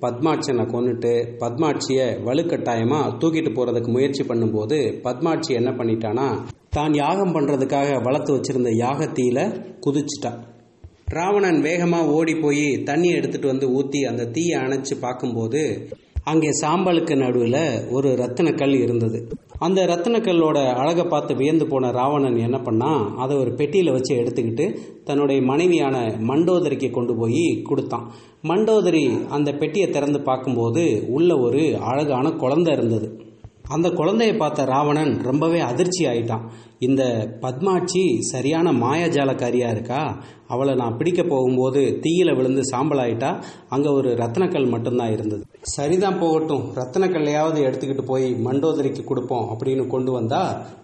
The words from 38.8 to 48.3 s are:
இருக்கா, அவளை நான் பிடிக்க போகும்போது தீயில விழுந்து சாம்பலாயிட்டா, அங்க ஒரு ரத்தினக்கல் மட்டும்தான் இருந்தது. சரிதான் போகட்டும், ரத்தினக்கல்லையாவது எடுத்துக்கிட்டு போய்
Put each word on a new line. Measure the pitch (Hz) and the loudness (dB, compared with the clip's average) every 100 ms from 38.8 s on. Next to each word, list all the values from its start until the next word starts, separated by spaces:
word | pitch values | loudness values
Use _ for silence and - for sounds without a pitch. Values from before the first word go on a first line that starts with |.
| 120 160 170 143 139 127 123 123 120 | 2 0 0 0 0 0 0 0 0
இருக்கா, | 113 117 135 143 - - - - | -2 -4 -4 -4 -6 -14 -18 -6
அவளை | 123 139 123 | -2 0 0
நான் | 120 113 | -2 -2
பிடிக்க | 160 180 | 0 0
போகும்போது | 165 135 127 127 131 139 131 - | 2 2 2 2 2 2 2 0
தீயில | 160 175 170 131 | 0 2 4 2
விழுந்து | 131 135 123 | 2 0 -2
சாம்பலாயிட்டா, | 123 151 143 120 113 135 - - - - | -2 0 0 0 -2 -4 -4 -10 -18 -6
அங்க | 131 147 | -2 2
ஒரு | 139 127 | 2 2
ரத்தினக்கல் | 117 117 147 185 170 127 | 0 0 0 0 2 0
மட்டும்தான் | 117 117 123 117 | 0 0 0 0
இருந்தது. | 107 107 104 - - | -2 -2 -6 -10 -14
சரிதான் | - - 147 185 196 165 | -10 -4 0 2 2 0
போகட்டும், | 165 156 156 135 113 131 | 2 2 0 -2 -4 -6
ரத்தினக்கல்லையாவது | 123 185 185 165 147 147 160 151 | -4 0 0 0 0 0 0 2
எடுத்துக்கிட்டு | 131 127 135 135 | 0 0 -4 -4
போய் | 123 131 131 | -2 0 0